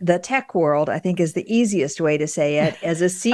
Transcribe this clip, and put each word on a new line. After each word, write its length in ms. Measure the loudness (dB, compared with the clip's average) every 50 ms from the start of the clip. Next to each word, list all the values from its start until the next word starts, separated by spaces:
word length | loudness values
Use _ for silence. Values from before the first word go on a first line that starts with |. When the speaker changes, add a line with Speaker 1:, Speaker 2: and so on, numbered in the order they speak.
Speaker 1:
the 180 | 0 2 0 0
tech 340 | 0 -2 -4 -4 -4 -2 0
world, 360 | 0 2 2 2 2 0 0
I 100 | -2 -2
think 220 | -2 -2 0 0
is 100 | 0 0
the 180 | -2 -4 -4 0
easiest 520 | 2 2 2 2 2 0 0 -2 -2 -2
way 160 | 0 0 2 0
to 100 | 0 -2
say 300 | -2 -2 0 0 2 2
it, 200 | 0 0 -2 -4
Speaker 2:
<laughs> 40 | -4
Speaker 1:
as 160 | -4 -2 0
a 80 | 0 0
C 260 | 0 -2 -2 0